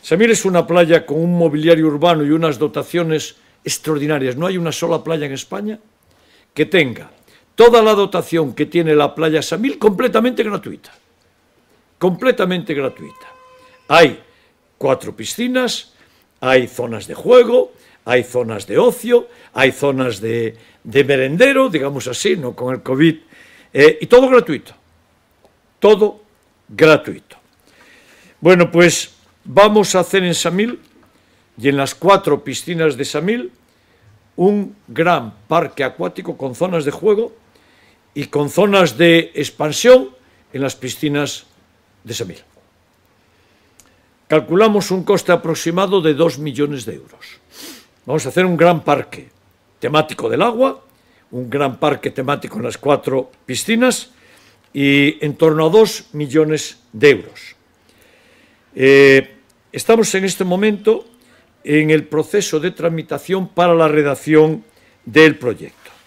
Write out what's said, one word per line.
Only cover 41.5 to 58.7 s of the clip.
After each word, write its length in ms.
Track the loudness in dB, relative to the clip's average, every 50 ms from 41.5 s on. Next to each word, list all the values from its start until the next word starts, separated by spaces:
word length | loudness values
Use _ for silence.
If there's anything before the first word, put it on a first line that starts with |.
| _ _ _ _ _ _ _ _ _ _ _
de 80 | -14 -12
Samil. 300 | -10 -10 -12 -14 -20 _ _ _ _ _ _ _ _ _ _ _ _ _ _ _ _ _ _ _ _ _ _ _ _ _ _ _ _ _ _ _ _ _ _ _ _ _
Calculamos 600 | _ -2 0 0 0 2 2 2 2 2 0 -2 -2
un 120 | -4 -4 0
coste 300 | 0 0 0 2 0 0
aproximado 680 | 0 0 -6 -6 -4 -6 -4 -2 -2 -2 0 0 0
de 120 | 2 0 0
dos 260 | 2 0 -2 -2 -4
millones 460 | -10 -10 -6 -4 -6 -4 -6 -10 -12
de 100 | -14 -16
euros. 460 | -16 -20 _ -20 _ -20 -20 -20 _ _ _ _ -20 -20 -20 -20 -20 _ _ _ _ _
Vamos 200 | -6 -6 -6 -6
a 40 | -4
hacer 160 | -2 -2 -2
un 100 | 0 0
gran 280 | 2 2 2 2 0 -2
parque 460 | -2 -4 -4 -4 -10 -18 -20 -20 _ _ _ _ _ _ _ _ _ _ _
temático 500 | -8 -2 0 0 0 -2 -8 -8 -6 -4
del 120 | -2 0
agua, 400 | -2 -2 0 0 -2 -2 -2 -8 _ _ _ _ _ _ _ _ _ _
un 180 | -12 -12 -10 -8
gran 300 | -4 -4 -4 -4 -4 -4
parque 320 | -4 -4 -4 -4 -8 -10
temático 460 | -8 -8 -6 -6 -6 -6 -8 -14 -12
en 60 | -10 -10
las 140 | -10 -10
cuatro 540 | -6 -2 -2 -2 -2 -2 -4 -4 -4 -6 -8 _ _ _
piscinas 640 | -10 -10 -8 -4 -2 -2 0 0 0 -2 -4 -10 _ _ _ _ _ _ _ _ _ _ _ _ _ _
y 500 | -2 0 2 4 4 2 2 0 -2 -6
en 100 | -8 -2
torno 300 | 0 0 2 2 2 0
a 40 | 4
dos 360 | 4 4 4 4 0 -12 -16 _ -10
millones 640 | -10 -8 -2 0 0 0 0 -2 -6 -6 -12 -16 _ _ _ -4
de 160 | 2 4 4
euros. 460 | 4 2 -4 -14 -20 -20 -20 -20 -20 _ _ _ _ _ _ _ _ _ _ _ _ _ _ _ _ _ _ _ _ _ _ _